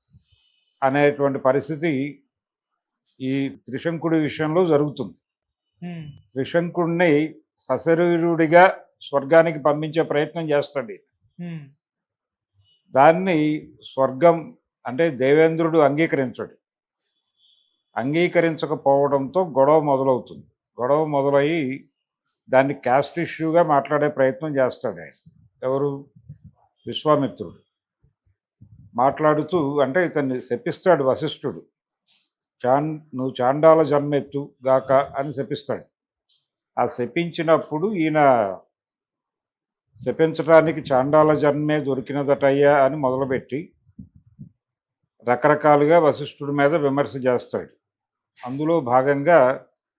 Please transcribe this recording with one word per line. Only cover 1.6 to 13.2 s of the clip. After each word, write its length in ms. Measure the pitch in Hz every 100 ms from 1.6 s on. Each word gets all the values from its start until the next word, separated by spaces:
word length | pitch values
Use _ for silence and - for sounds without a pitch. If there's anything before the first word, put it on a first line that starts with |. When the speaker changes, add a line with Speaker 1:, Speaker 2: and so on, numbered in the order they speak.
| 139 156 165 135 143 139 _ _ _ _ _ _ _ _ _ _
Speaker 1:
ఈ 120 | 131 135 135 -
త్రిశంకుడి 580 | - 123 170 165 165 160
విషయంలో 420 | 151 - 156 160 180
జరుగుతుంది. 500 | 147 151 131 104 - _ _ _ _ _ _
Speaker 2:
హ్మ్. 240 | 175 170 151 143 _
Speaker 1:
త్రిశంకుడిని 800 | 127 131 170 170 170 170 170 175 147 156 151 _ _
సశరీరుడిగా 1040 | - 127 160 165 175 170 170 165 160 170 185 - - _
స్వర్గానికి 580 | - 143 135 165 165 151
పంపించే 440 | 143 151 156 151
ప్రయత్నం 420 | 208 143 151 165 160
చేస్తాడు 420 | 147 139 143 117
ఈయన. 120 | 92 _ _ _ _
Speaker 2:
హ్మ్. 260 | 175 165 139 147 _ _ _ _ _ _ _ _ _ _ _
Speaker 1:
దాన్ని 440 | 131 143 165